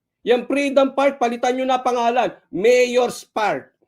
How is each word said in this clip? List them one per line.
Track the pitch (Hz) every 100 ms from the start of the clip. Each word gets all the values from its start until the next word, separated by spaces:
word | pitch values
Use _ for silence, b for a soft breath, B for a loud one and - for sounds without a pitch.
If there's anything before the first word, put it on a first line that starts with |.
| _ _ 190
Yung | 247
Freedom | 240 269 285 269 269
Park, | 269 277 277
palitan | 240 240 247 254
nyo |
na | 262 254
pangalan. | 254 247 233 247 202 - _
Mayor's | 170 220 247 247 240 240 -
Park. | - 233 208 143 117 _